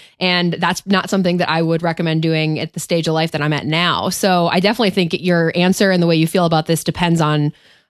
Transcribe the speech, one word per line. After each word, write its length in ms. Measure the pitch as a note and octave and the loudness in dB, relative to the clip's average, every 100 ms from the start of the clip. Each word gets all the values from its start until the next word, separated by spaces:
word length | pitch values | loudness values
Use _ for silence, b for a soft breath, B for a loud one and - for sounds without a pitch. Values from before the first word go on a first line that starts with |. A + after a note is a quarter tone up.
| B B | B B
and 320 | F3+ F3+ F3 | -2 0 0
that's 340 | E3 E3+ F3 G3 | 0 -2 -2 0
not 240 | G3 - | 0 0
something 280 | F#3+ F3+ F3 | 0 0 0
that 120 | F3 | 0
I 120 | E3 | 0
would 200 | E3 E3 | 0 0
recommend 400 | E3+ D#3+ E3 D#3+ | -2 -2 -2 0
doing 380 | D#3+ D#3+ D#3 D3+ | 0 0 0 -2
at 140 | D#3+ | -6
the 80 | - | -8
stage 260 | - E3+ D#3+ | -4 -2 0
of 60 | |
life 180 | D#3+ D#3+ | 0 -2
that 100 | D3+ | -2
I'm 120 | D3+ | -2
at 120 | D3 - | -2 -2
now. 440 | D#3+ F3 A2+ G#2 | 0 0 0 -4
So 380 | - G3+ F3+ E3+ | -2 0 2 2
I 120 | F3+ | 2
definitely 300 | G3 A3+ G#3 | 0 2 0
think 240 | G3 E3+ | 0 -2
your 400 | F#3+ F3+ E3+ E3 F3 | -2 0 2 2 2
answer 360 | F3+ F#3+ G3 | 0 2 2
and 120 | F#3 | 2
the 40 | E3+ | 2
way 100 | D#3+ | 2
you 100 | D#3+ | 2
feel 160 | F#3+ | 2
about 220 | E3+ D#3+ D#3+ | 2 0 0
this 180 | E3 | -2
depends 380 | - - F3 E3 | -2 -2 0 2
on, 320 | D3+ D3+ D3 - b b | 2 0 -2 -4 b b